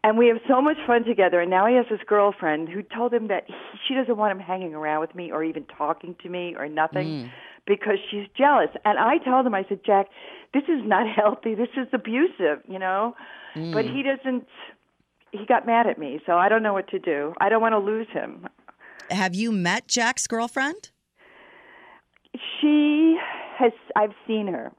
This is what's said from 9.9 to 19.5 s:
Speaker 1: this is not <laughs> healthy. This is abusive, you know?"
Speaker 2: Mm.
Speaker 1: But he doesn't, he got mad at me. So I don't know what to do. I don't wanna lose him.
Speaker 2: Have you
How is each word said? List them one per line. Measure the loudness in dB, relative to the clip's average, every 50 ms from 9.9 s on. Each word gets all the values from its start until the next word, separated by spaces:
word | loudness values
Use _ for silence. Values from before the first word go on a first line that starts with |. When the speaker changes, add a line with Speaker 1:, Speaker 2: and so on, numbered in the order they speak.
| 4 4 2 0 _ -20 -20 -20 -20 -20 -20 _ -4
Speaker 1:
this | -2 0
is | 0 -2 -2 0
not | 0 2 2 2 0
<laughs> | 0
healthy. | 2 2 2 2 0 -4 -4 -2
This | -2 -4 -4 -4
is | -8 -6 -4 -4
abusive, | -4 -4 -2 0 2 0 0 0 0 0 0 0 -2 _
you | -14 -10 -6
know?" | -4 -2 0 0 -2 -4 -6 -10 -20 -20 -20 -20 -20 -16 -12
Speaker 2:
Mm. | -10 -8 -4 -2
Speaker 1:
But | -2 -2
he | -2 -4 -4
doesn't, | -2 -2 -4 -2 -4 -4 -4 -4 -6 _ -20 -20 -20 -20 -20 _ _ _ _ _ _ _ _ _ _ _
he | -14 -14 0
got | 0 0 2 2
mad | 2 2 2 2
at | 2 -2 -4
me. | -8 -10 -10 -8 -2
So | 2 2
I | 4 4 4
don't | 4 2 2
know | 0 -2
what | -2 -4 -6
to | -8 -6
do. | -4 -2 -2 -2 -4 -6 -2 0
I | 0 2
don't | 2 2
wanna | 2 2 0 0
lose | 0 -2 -4 -4 -6 -6
him. | -8 -8 -8 -8 -12 -16 -18 -18 _ _ _ -20 _ _ -20 -20 -20 -20 -8 -4
Speaker 2:
Have | -2 -2 0 -2 -2
you | -4 -4 -2